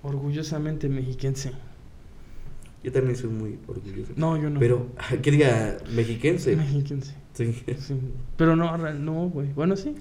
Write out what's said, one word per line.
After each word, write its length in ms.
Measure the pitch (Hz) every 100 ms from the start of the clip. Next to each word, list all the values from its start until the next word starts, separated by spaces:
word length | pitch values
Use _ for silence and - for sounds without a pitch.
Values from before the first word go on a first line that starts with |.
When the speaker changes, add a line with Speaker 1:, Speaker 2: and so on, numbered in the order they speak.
Speaker 1:
orgullosamente 840 | 143 139 143 147 156 156 151 147 143
mexiquense. 640 | 135 127 127 135 131 135 - - - - - - - - - - - - -
Speaker 2:
Yo 80 | 127
también 240 | 131 131 117
soy 160 | 117
muy 260 | 110 107 - -
orgulloso. 460 | - 101 98 104 -
Speaker 1:
No, 220 | 160 160
yo 140 | 151
no. 80 | 147
Speaker 2:
Pero, 280 | 120 123 - - -
<laughs> 160 | 117
que 80 | 143
diga, 460 | 147 139 113 107 - - 117
mexiquense. 600 | 110 113 147 180 - 156
Speaker 1:
Mexiquense. 600 | 143 143 139 143 123 - -
Speaker 2:
Sí. 300 | - 117 117 - -
Speaker 1:
Sí. 160 | - 135 127 - - -
Pero 180 | 165 165
no, 220 | 170 165
re-, 160 | 160
no, 340 | 147 151 156 180
güey. 220 | 156 143
Bueno, 220 | 139 170 196
sí. 200 | 294 302